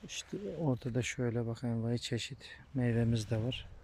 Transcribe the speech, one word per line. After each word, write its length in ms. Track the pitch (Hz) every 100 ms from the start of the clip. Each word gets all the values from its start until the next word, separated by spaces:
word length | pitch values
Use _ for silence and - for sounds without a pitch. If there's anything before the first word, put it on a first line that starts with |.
| -
işte 300 | - - - 202 165
ortada 440 | 160 123 131 120
şöyle 440 | 117 - 123 113 117
bak, 180 | 113
envai 340 | 123 117 113 120
çeşit 400 | - 117 - 131 - - -
meyvemiz 560 | 131 123 117 117 117 104
de 60 | 113
var. 320 | 117 127 - -